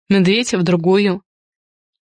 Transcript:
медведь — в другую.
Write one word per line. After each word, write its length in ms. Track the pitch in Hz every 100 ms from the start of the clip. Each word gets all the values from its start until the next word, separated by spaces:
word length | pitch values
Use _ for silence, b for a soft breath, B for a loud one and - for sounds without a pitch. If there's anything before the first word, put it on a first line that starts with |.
| -
медведь — 460 | 196 185 220 247 185
в 80 |
другую. 580 | 175 175 165 196 202 185 _ _ _ _ _ _ _ _